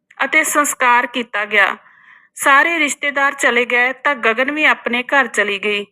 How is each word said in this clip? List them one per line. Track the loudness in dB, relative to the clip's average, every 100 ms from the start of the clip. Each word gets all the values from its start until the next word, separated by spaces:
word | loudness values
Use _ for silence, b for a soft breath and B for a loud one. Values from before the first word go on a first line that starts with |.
| _ -8
ਅਤੇ | -2 0
ਸੰਸਕਾਰ | 0 0 -2 0 2 2 2
ਕੀਤਾ | -6 -6 -6
ਗਿਆ। | -2 2 2 0 b b b b b
ਸਾਰੇ | -4 4 4 4 2
ਰਿਸ਼ਤੇਦਾਰ | -2 -4 -6 -2 -2
ਚਲੇ | 0 0 0
ਗਏ | 0 0 0
ਤਾਂ | 0 -2
ਗਗਨ | 0 -2 0 -2
ਵੀ | 0
ਆਪਣੇ | 0 0 -2 -6
ਘਰ | 0 0 0
ਚਲੀ | -2 -2 -2
ਗਈ। | -4 -4 -6